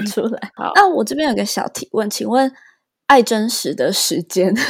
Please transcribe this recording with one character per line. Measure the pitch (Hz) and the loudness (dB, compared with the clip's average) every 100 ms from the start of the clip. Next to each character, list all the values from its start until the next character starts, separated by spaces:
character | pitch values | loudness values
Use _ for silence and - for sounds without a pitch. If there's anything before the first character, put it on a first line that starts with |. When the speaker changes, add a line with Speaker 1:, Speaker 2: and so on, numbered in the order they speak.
| 208 | -2
Speaker 1:
出 | 208 | -2
来。 | 226 226 - | -4 -6 -10
Speaker 2:
<laughs> | - | -8
好。 | - - | 0 4
Speaker 1:
那 | 392 | 4
我 | 311 | 2
这 | 214 269 | -2 -2
边 | 302 | 0
有 | 202 | 0
个 | 202 | -2
小 | - - | -4 -6
提 | - - | -8 -6
问， | 214 208 | -4 -4
请 | - 214 | -4 0
问 | 247 269 269 - _ _ _ - | 2 2 -2 -18 _ _ _ 4
爱 | 277 | 4
真 | 220 220 220 | 6 0 -2
实 | 226 143 - | -4 -4 -2
的 | 131 | -2
时 | 196 - - | 0 -2 -2
间， | 170 185 185 220 | -2 0 2 2